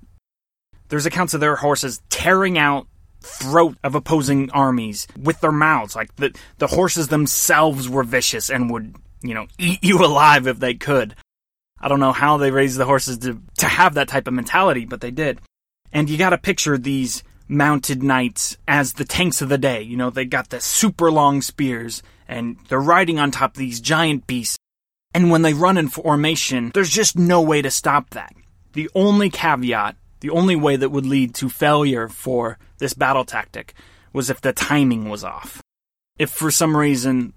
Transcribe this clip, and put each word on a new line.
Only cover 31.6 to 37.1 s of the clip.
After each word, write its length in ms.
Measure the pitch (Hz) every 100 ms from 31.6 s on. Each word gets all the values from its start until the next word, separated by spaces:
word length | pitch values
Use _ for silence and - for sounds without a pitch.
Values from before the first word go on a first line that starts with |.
| 151 147 143 123 113
for 500 | - 131 123 117 - - -
this 160 | 139
battle 300 | 131 135 135
tactic 500 | 123 113 - 113 - - - _ _
was 180 | 139 127
if 100 | 131
the 120 | 165
timing 580 | - - 147 135 113 107
was 140 | 104
off. 360 | 95 - - - - _ _ _ _ -
If 120 | 151
for 200 | - 156
some 260 | - 165 151
reason 560 | 147 131 131